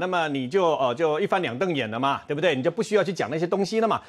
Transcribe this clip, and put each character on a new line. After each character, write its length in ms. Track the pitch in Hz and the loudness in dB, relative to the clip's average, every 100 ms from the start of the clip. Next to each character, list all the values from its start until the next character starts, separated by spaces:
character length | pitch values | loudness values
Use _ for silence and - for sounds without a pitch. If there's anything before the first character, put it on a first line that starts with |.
那 60 | 180 | -2
么 200 | 180 156 | 0 0
你 200 | 139 127 | -2 -2
就， 260 | 190 175 139 | 2 2 4
呃， 180 | 131 | 2
就 260 | 120 160 151 | 2 0 2
一 60 | 202 | 0
翻 140 | 190 | 0
两 160 | 156 120 | 0 -2
瞪 160 | 185 | -2
眼 140 | 147 110 | -2 -2
了 100 | 113 | 0
嘛， 220 | 135 131 - | 0 -2 -4
对 80 | |
不 60 | 147 | 0
对？ 160 | 175 131 | 2 2
你 60 | |
就 80 | 147 | 0
不 120 | 165 | -2
需 120 | - | 0
要 100 | 208 | 0
去 80 | 180 | 0
讲 180 | 175 110 | -2 -4
那 80 | 156 | -2
些 80 | 175 | -2
东 180 | 196 | -2
西 160 | 190 220 | 0 0
了 60 | 220 | 0
嘛， 140 | 151 | -2